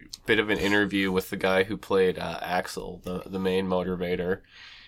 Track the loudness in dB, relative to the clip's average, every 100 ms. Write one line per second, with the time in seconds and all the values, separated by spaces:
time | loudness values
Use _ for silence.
0 | -16 -10 0 2 2 2 2 4 4 2
1 | 2 0 -2 -2 2 2 2 -2 0 2
2 | 2 2 -6 -6 -4 -2 -2 -8 -10 -10
3 | -8 -8 -6 -2 0 0 2 0 0 -2
4 | -2 -2 -2 -2 -6 -20 -20 -20